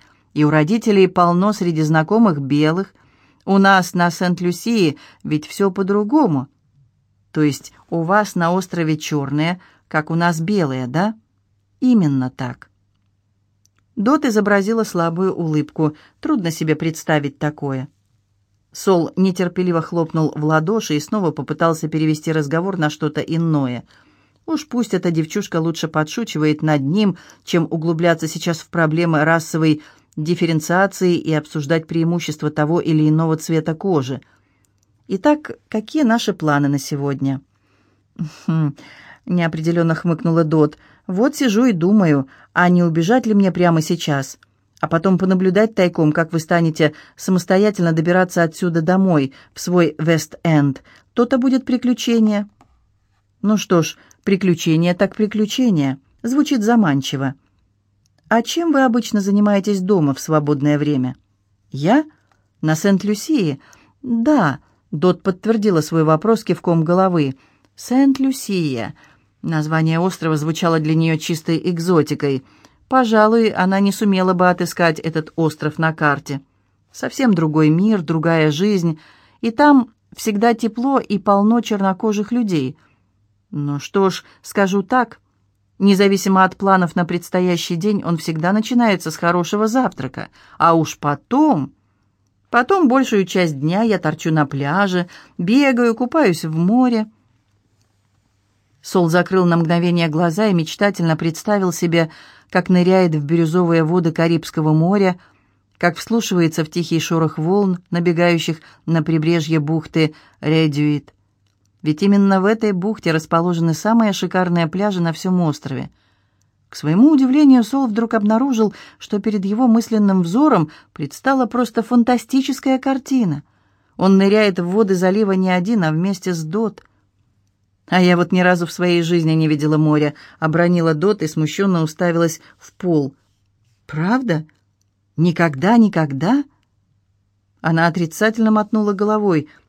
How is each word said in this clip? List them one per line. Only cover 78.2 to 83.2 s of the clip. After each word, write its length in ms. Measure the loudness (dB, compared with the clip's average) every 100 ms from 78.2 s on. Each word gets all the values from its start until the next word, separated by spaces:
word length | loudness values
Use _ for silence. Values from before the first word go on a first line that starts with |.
| 0 2 2
жизнь. 480 | 0 0 0 -2 -4 _ _ _ _
И 100 | -4
там 440 | 2 4 4 2 _ _ -10
всегда 380 | -4 0 0
тепло 460 | 0 -2 -4 -2 -2
и 180 | -2 -4
полно 440 | 0 2 4 2
чернокожих 720 | 0 -2 -2 -2 -2 -2 -2
людей. 460 | -2 -2 -2 -2 -8 _ _ _ _